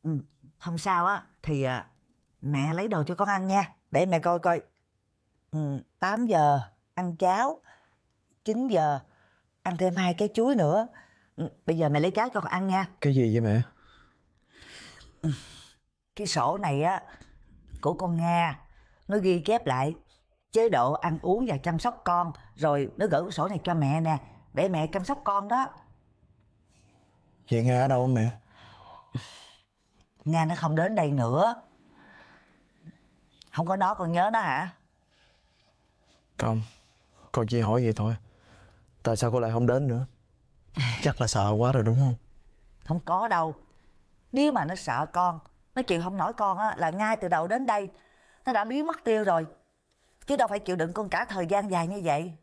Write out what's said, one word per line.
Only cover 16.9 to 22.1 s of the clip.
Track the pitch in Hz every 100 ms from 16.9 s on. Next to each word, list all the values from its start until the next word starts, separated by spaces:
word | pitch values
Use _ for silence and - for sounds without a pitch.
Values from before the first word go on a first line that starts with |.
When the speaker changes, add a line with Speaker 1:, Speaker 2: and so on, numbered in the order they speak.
| 190 - - - - - - - -
Speaker 1:
của | 143
con | 160 185 165
Nga, | 170 175 170 139 - - _ _ -
nó | 208
ghi | 185 175
chép | 151 233 233
lại | 127 139 165 _ _ _ _ _
chế | 220 226
độ | 147 123
ăn | 147 175 156
uống | 175 202 247
và | 139
chăm | 170 165
sóc | 240 247
con, | -